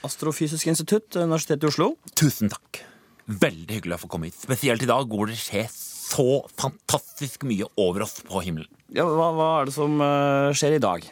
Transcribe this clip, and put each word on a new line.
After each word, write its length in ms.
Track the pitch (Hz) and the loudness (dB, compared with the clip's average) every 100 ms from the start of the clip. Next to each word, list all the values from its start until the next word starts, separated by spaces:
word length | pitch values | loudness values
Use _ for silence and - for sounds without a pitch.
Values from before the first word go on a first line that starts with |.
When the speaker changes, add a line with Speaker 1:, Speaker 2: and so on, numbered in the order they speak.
Speaker 1:
Astrofysisk 640 | 139 - 151 147 151 156 165 | -4 -4 -4 -2 -2 -2 0
Institutt, 400 | 160 160 214 - 180 | 0 2 0 0 -2
Universitetet 480 | 170 160 - 147 | 0 0 0 0
i 80 | 151 | 2
Oslo. 220 | 143 196 330 - | 2 2 0 -6
Speaker 2:
Tusen 400 | - 151 - 104 | 2 2 4 -2
takk. 320 | - _ - - - _ _ - | -4 _ -18 -18 -20 _ _ -6
Veldig 400 | 101 147 82 82 107 | 2 2 0 -8 -6
hyggelig 160 | 85 87 | -4 -6
å 20 | |
få 80 | 87 | -6
komme 160 | 90 80 | -6 -6
hit. 80 | - | -8
Spesielt 400 | - 127 135 113 | -4 0 2 2
i 80 | 120 | 2
dag 160 | 120 127 | 2 2
hvor 240 | 107 107 | -2 -2
det 80 | 113 | -4
skjer 320 | - 104 113 | -4 -4 -4
så 720 | - - - - - 127 135 - - | -8 -14 -12 -6 2 4 2 0 -6
fantastisk 840 | 139 - - 143 - - 143 - | -6 -6 -2 -2 -2 -10 -10 -6
mye 220 | 135 101 95 - | -2 -2 -2 0
over 240 | 92 95 | 2 2
oss 160 | 107 - - | -4 -8 -6
på 120 | 92 | -6
himmelen. 240 | 90 80 80 _ - - | -4 -6 -8 _ -8 -2
Speaker 1:
Ja, 80 | |
hva, 220 | 170 156 165 160 | 0 2 2 2
hva 120 | 160 160 | 2 2
er 60 | 135 | 0
det 60 | 139 | 0
som, 220 | 147 151 | 0 2
eh, 540 | 143 143 143 139 139 143 | 2 4 4 2 2 2
skjer 220 | 147 151 | 2 4
i 20 | |
dag? 240 | 107 87 - | 2 0 -4